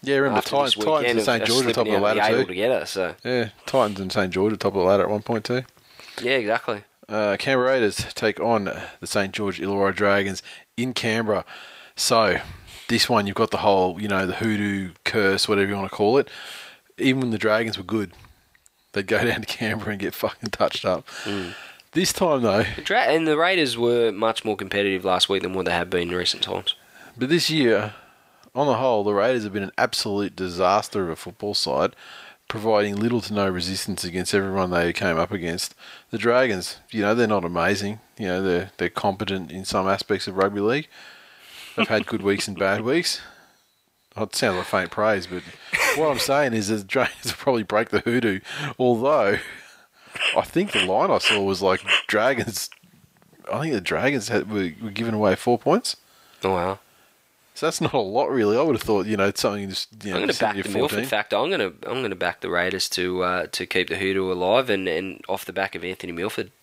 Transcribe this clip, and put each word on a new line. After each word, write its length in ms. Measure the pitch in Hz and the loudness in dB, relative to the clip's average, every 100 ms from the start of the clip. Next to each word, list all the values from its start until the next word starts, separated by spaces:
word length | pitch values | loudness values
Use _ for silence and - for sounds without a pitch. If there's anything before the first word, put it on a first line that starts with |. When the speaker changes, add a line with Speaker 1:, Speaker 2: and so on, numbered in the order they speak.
Speaker 1:
Yeah, 140 | 135 139 | 0 2
remember 200 | 139 107 | 4 2
Speaker 2:
After 140 | - 139 | 0 0
this 140 | 135 107 | 2 0
Speaker 1:
Titans, 100 | 107 | 2
Titans 0 | |
Speaker 2:
weekend 240 | 156 123 | 2 4
Speaker 1:
and 80 | 117 | 2
Speaker 2:
of, 60 | 107 | 2
Speaker 1:
Saint 160 | 120 | 2
Speaker 2:
of 60 | 107 | 2
Speaker 1:
George 180 | 120 123 | 2 2
are 80 | |
top 140 | 117 113 | 2 2
of 0 | |
Speaker 2:
slipping 40 | |
Speaker 1:
the 20 | 101 | 2
Speaker 2:
out 20 | |
of 60 | |
Speaker 1:
ladder 160 | 101 107 | 2 4
Speaker 2:
the 60 | 107 | 4
eight 20 | |
Speaker 1:
too. 100 | 117 | 2
Speaker 2:
altogether, 440 | 101 90 110 120 76 | 0 0 2 2 0
so. 300 | 98 90 82 | -4 -4 -4
Speaker 1:
Yeah, 260 | 120 123 110 - - | -4 -2 -2 -6 -2
Titans 340 | 135 113 98 | 2 2 0
and 120 | 95 | -4
Saint 220 | 107 92 | 0 0
George 200 | 90 101 | 2 0
are 40 | 107 | 2
top 180 | 101 98 | 0 2
of 40 | |
the 40 | 90 | 4
ladder 160 | 98 | 4
at 80 | 90 | 2
one 140 | 104 | 0
point 220 | - 117 - | -2 -4 -2
too. 180 | 123 127 _ _ - - - | -4 -4 _ _ -20 -18 -8
Speaker 2:
Yeah, 120 | 117 | 0
exactly. 500 | 135 107 113 - 107 - _ - | 0 2 -2 -2 -6 -8 _ -6
Speaker 1:
Uh, 280 | 107 107 98 | -2 0 0
Canberra 320 | - 135 123 | 2 2 4
Raiders 420 | 131 107 - - | 4 2 0 -8
take 260 | - 110 101 | -2 -2 0
on 260 | 107 113 95 | 2 2 0
the 420 | - - - 87 | -6 -10 -12 -4
Saint 260 | 107 98 | -2 -2
George 260 | 95 104 87 | -2 -4 -4
Illawarra 360 | 92 98 98 95 | -2 2 2 2
Dragons 480 | 101 101 98 95 - - - - | 2 2 0 -4 -10 -20 -16 -6
in 160 | 123 | -4
Canberra. 500 | 120 120 110 110 98 - - - - - - | -2 -2 -2 0 0 -2 -16 -18 -20 -20 -4
So, 440 | - 117 107 90 - - - - - | 2 4 4 2 -2 -16 -18 -20 -2
this 220 | 117 - | 0 2
one, 160 | 117 101 | 2 0
you've 100 | 95 | 0
got 140 | 113 | 0
the 80 | 101 | 2
whole, 420 | 110 98 92 87 | 4 4 4 0
you 80 | 104 | -2
know, 200 | 98 95 | 0 0
the 80 | 87 | -2
hoodoo 560 | 110 107 101 101 92 - - | -2 0 0 -2 -6 -6 -2
curse, 420 | 117 98 95 - | 2 2 2 2
whatever 220 | 104 98 | 2 2
you 60 | 101 | 0
wanna 140 | 95 | -4
call 300 | - 104 131 | 0 4 4
it. 100 | 135 - - - - - _ - | 2 -4 -16 -16 -18 -20 _ -2
Even 220 | 127 131 | 2 2
when 100 | 127 | 0
the 80 | 110 | 0
Dragons 360 | 107 107 113 101 | 2 2 0 -6
were 80 | |
good, 280 | 92 110 98 - - _ _ _ _ _ _ | -4 -4 -4 -8 -20 _ _ _ _ _ _
they'd 160 | - 98 | -6 0
go 180 | 107 120 | 2 2
<laughs> 0 | |
down 160 | 113 | 0
to 60 | 110 | -4
Canberra 460 | - 110 110 104 | -4 -4 -4 -6
and 60 | 104 | -4
get 140 | 95 | -6
fucking 380 | - 104 - 110 | -4 -6 -4 -10
touched 340 | - 101 - 104 | -2 0 0 -2
up. 220 | 90 - - | -2 -4 -12
Speaker 2:
Mm. 320 | 104 101 90 - - - _ | -6 -6 -6 -12 -18 -20 _
Speaker 1:
This 200 | 156 185 | -2 0
time, 300 | - 180 143 | 2 2 4
though, 200 | 117 98 - - | 4 2 2 -2
Speaker 2:
The 60 | |
Dra-, 160 | - 214 | -2 2
and 260 | 120 156 160 | 4 2 2
the 120 | 151 | 2
Raiders 380 | 170 185 143 117 | 2 2 0 2
were 360 | 120 120 113 | 2 4 2
much 340 | 98 113 113 113 | 2 0 0 -2
more 120 | 101 | -4
competitive 460 | 98 101 101 95 | -2 0 0 0
last 260 | 95 90 - | 0 0 2
week 120 | 98 | 0
than 120 | 90 | 0
what 120 | 92 90 | -2 0
they 60 | |
have 180 | 87 87 | 0 0
been 200 | 92 85 | -2 -2
in 60 | 90 | -2
recent 280 | 90 - | -2 -2
times. 320 | - 92 - - _ - - - | -4 -4 -4 -6 _ -20 -20 -6
Speaker 1:
But 120 | 127 | 0
this 200 | 170 147 | 2 2
year, 440 | 156 123 104 107 107 - _ _ _ - | 2 4 2 0 -8 -20 _ _ _ -12
on 140 | 123 143 | -2 2
the 80 | 117 | 2
whole, 300 | 131 113 101 | 2 2 2
the 80 | |
Raiders 300 | 101 110 127 | 2 2 2
have 100 | 104 | -2
been 100 | 101 | -4
an 80 | 98 - | -6 -2
absolute 580 | 120 - 113 101 101 - | -2 0 -2 -2 -2 -4
disaster 680 | 92 85 92 101 107 104 | -6 0 2 2 0 -4
of 60 | 90 | -4
a 60 | 80 | -6
football 380 | - - 104 | -10 -8 -4
side, 420 | 101 - 67 85 - - - - - _ | -2 -2 0 0 -2 -20 -20 -20 -20 _
providing 480 | 117 107 107 104 101 | -4 2 4 2 0
little 240 | 110 120 | 0 0
to 120 | 104 | -2
no 160 | 104 98 | 0 0
resistance 540 | 90 85 95 - 92 | 0 -2 -4 -6 -6
against 300 | 90 87 87 | -6 -4 0
everyone 380 | 101 98 95 92 | 0 0 0 0
they 200 | 87 85 | 2 0
came 260 | 85 98 82 | 0 0 0
up 140 | 87 | 0
against. 420 | 101 85 85 - - - - _ | -2 -4 -4 -6 -10 -20 -20 _
The 80 | 113 | -2
Dragons, 600 | 107 120 131 98 90 - _ | 2 4 4 0 -4 -12 _
you 120 | 113 | -2
know, 140 | 101 113 | 2 4
they're 120 | 113 | 4
not 180 | 104 87 | 2 0
amazing. 560 | 87 85 98 101 107 _ - | 0 0 0 -2 -8 _ -8
You 100 | 104 | -4
know, 140 | 90 | -2
they're, 300 | 95 87 92 _ | 2 0 -2 _
they're 120 | 87 | -4
competent 640 | - 104 98 107 95 82 | -2 -2 -2 -4 -4 -6
in 120 | 87 | -10
some 240 | 95 101 95 | -4 -2 0
aspects 380 | 98 - 98 - | 0 0 -4 -4
of 100 | 95 | 0
rugby 240 | 95 101 | 0 2
league. 260 | 101 135 156 - - - - - - - - - | 0 0 -4 -16 -20 -20 -20 -20 -20 -20 -14 -4
They've 120 | 113 | 0
had 180 | 110 - | 0 0
good 160 | 110 | -2
weeks 260 | 98 101 - | 0 0 -2
and 100 | 92 | -2
bad 240 | 95 104 | 0 0
weeks. 400 | 113 156 175 - - - _ _ _ _ _ _ _ - | 0 0 0 -6 -10 -20 _ _ _ _ _ _ _ -8
Oh, 80 | |
it 120 | 107 - | -6 0
sounds 220 | 120 92 | 0 0
like 100 | 90 | 0
faint 240 | 101 90 | -2 -2
praise, 360 | - 107 101 85 | 0 2 2 -2
but 160 | 90 - - - - - 262 | -10 -10 -18 -8 -2 0 2
what 140 | 156 | 2
I'm 80 | 131 | 2
saying 340 | - 139 143 | 2 2 2
is 140 | 113 98 | 0 0
that 180 | 110 98 | -2 0
Dragons 380 | 131 120 - - | 0 0 -2 -8
will 80 | |
probably 300 | - - 123 | -4 0 0
break 260 | 104 104 113 | 2 0 2
the 100 | 104 | 0
hoodoo. 400 | 104 120 117 95 - - 147 120 | 2 2 2 0 -6 -8 -8 0
Although, 600 | 127 117 127 151 101 98 - - - - _ _ - - - - | 2 4 4 4 4 2 -2 -16 -20 -20 _ _ -18 -4 -2 0
I 60 | |
think 280 | - 220 208 | 0 -2 -2
the 140 | 208 185 | 0 0
line 260 | 196 185 | 2 2
I 60 | 107 | 2
saw 260 | - 104 | 2 2
was, 180 | 98 95 | 0 0
like, 200 | 95 92 - - - | 2 0 2 0 2
Dragons, 640 | 107 117 135 - 104 - - _ _ _ _ _ _ - | 2 2 0 -2 -4 -8 -12 _ _ _ _ _ _ -8
I 80 | 110 | -4
think 140 | 156 | -2
the 80 | 123 | -2
Dragons 480 | 87 - 127 139 107 | 0 0 2 0 0
had, 200 | 107 - | -2 0
were, 220 | 107 90 78 | -2 -2 -4
were 100 | 113 | -10
giving 220 | 98 117 | -4 -2
away 220 | 107 107 95 | 2 2 2
four 240 | - 120 | 2 2
points. 380 | - 185 - - _ _ _ _ | 4 2 2 -10 _ _ _ _
Speaker 2:
Oh, 120 | 95 | -2
wow. 260 | 92 87 98 _ _ _ _ _ _ _ | 0 0 -4 _ _ _ _ _ _ _
Speaker 1:
So 120 | - 156 | -4 -4
that's 140 | - | 0
not 140 | 160 | 0
a 60 | 139 | 0
lot, 300 | 98 107 135 | 0 0 2
really. 260 | 135 104 110 | 2 4 4
I 40 | |
would 140 | 160 120 | 4 2
have 60 | |
thought, 240 | - 107 95 | 2 0 2
you 100 | 107 | 2
know, 160 | 98 | 2
something 360 | 98 123 101 98 | 2 -2 -2 -6
just, 180 | 92 - 110 | -8 -10 -12
you 60 | 104 | -6
know, 80 | 90 | -2
Speaker 2:
I'm 40 | |
gonna 100 | - | 0
Speaker 1:
just 80 | - | 0
in 60 | 107 | 0
Speaker 2:
back 80 | 101 | -2
Speaker 1:
your 80 | |
Speaker 2:
the 60 | 98 | -2
Speaker 1:
fourteen. 260 | 101 139 104 | 0 0 0
Speaker 2:
Milford 120 | 127 | -2
factor. 280 | 110 104 104 | -2 0 0
I'm 120 | 139 | 0
gonna, 220 | 185 101 78 - | 0 -2 -4 -8
I'm 140 | 127 | -4
gonna 120 | 123 | -4
back 280 | 92 87 - | -2 -4 -4
the 80 | 92 | -4
Raiders 400 | 87 90 95 90 | -2 0 -2 -4
to, 340 | - 90 90 | -2 -2 0
uh, 240 | 90 90 82 | 0 -2 -4
to 180 | - 85 | -6 -4
keep 220 | - 87 | -2 0
the 80 | 85 | -2
hoodoo 340 | 98 98 95 | -2 0 -2
alive, 400 | 92 90 117 127 | 0 2 2 2
and, 200 | 101 95 | -2 0
and 340 | 82 95 90 - | -4 -6 -10 -8
off 160 | 95 - | -8 -6
the 80 | |
back 200 | 92 95 | -4 -4
of 80 | 90 | -4
Anthony 300 | 87 92 90 | -8 -8 -10
Milford. 400 | 85 95 - 101 _ | -6 -6 -6 -10 _